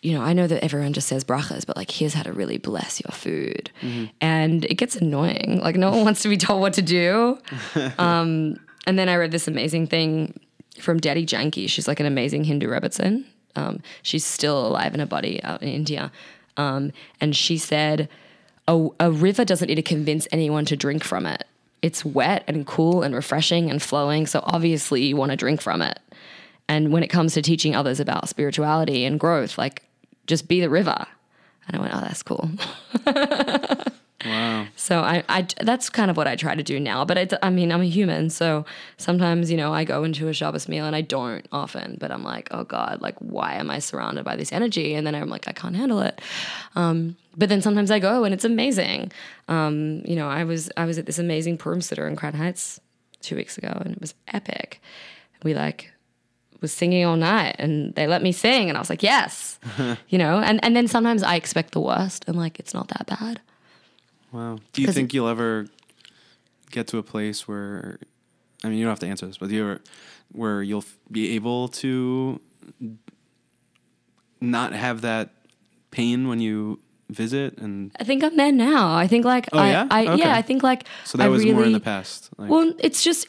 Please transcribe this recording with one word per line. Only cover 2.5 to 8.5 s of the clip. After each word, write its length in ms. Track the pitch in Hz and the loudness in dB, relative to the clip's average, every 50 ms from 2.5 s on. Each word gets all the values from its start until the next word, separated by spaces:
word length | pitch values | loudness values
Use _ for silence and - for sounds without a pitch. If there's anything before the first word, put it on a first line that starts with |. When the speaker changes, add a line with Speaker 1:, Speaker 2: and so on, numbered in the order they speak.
| 57 | -4
Speaker 1:
bless 440 | - - - 107 87 - - - - - | -6 -6 -6 -6 -6 -6 -6 -8 -8 -8
your 80 | - | -10
food." 580 | - - - - 80 76 67 58 - - - - _ - | -12 -8 -6 -6 -4 -4 -4 -4 -6 -8 -10 -10 _ -10
Speaker 2:
Mm-hmm. 240 | - 127 120 120 113 107 - _ | -8 -6 -6 -6 -6 -8 -4 _
Speaker 1:
And 420 | 160 160 160 160 156 160 165 165 156 | 0 2 4 4 4 4 2 2 2
it 120 | - - | 0 0
gets 200 | 185 247 247 - | 0 -2 -2 0
annoying. 640 | - 175 156 143 139 151 170 - - - - - 185 | 0 0 0 2 2 2 0 0 0 -2 0 0 2
Like, 140 | - - 170 | 2 2 2
no 140 | 185 185 190 | 2 2 4
one 120 | 196 226 214 | 4 6 6
wants 180 | 214 214 - | 6 4 4
to 60 | - 214 | 2 0
be 80 | 208 190 | 2 2
told 220 | 170 - 208 190 | 2 2 2 4
what 100 | 190 196 190 | 4 2 2
to 80 | 202 | 2
do. 560 | 185 160 175 180 175 175 190 220 233 240 262 254 _ - 143 127 - - - | 2 4 4 4 4 4 4 4 4 2 2 -2 _ -12 -12 -10 -10 -4 -2
Speaker 2:
<laughs> 240 | 156 143 - 131 - | 0 0 0 0 2
Speaker 1:
Um, 580 | 180 175 170 170 165 165 160 160 156 156 | 4 4 4 4 4 2 2 2 0 0